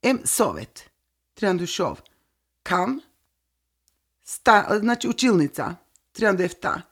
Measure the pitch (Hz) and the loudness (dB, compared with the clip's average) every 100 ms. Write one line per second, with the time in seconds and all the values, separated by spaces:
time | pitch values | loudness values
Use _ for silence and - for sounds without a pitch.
0 | - 262 - - 220 - 107 - - _ | 0 -2 -2 0 0 -2 -12 -18 -20 _
1 | _ _ _ - 202 185 170 - 175 - | _ _ _ -4 -2 -2 -4 -4 -4 -6
2 | _ _ _ _ _ _ - 180 185 269 | _ _ _ _ _ _ -4 -2 -2 -4
3 | _ _ _ _ _ _ _ _ _ _ | _ _ _ _ _ _ _ _ _ _
4 | _ _ - - - 214 - 208 214 240 | _ _ -16 -2 4 4 4 0 0 -2
5 | 247 233 254 190 143 - 127 175 _ _ | -2 0 2 4 2 -2 -8 -10 _ _
6 | _ - 220 190 180 - 175 - - | _ -2 0 2 0 -2 -4 -4 -8